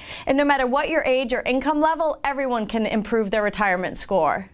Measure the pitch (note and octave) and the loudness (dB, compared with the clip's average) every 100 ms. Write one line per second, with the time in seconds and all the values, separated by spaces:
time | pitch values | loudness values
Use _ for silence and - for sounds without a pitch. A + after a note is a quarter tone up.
0 | - - - C4+ C#4+ C#4 B3+ C#4 D4+ D#4+ | -16 -6 0 2 2 2 2 0 0 0
1 | - B3+ B3 A#3+ - C4 C4 D4+ D#4 D#4+ | 2 0 0 -2 0 0 0 2 2 2
2 | D4+ - C#4 C4+ C4+ A#3+ G#3 A3+ G#3+ A3 | -2 -2 -4 -2 -2 -2 -2 -2 0 -2
3 | G#3+ A3+ G3+ A3 G#3 G3+ G3+ F3+ E3+ - | 0 0 0 0 0 0 0 0 -2 -6
4 | - F#3+ D3 F2 F#3+ | -2 2 2 0 -4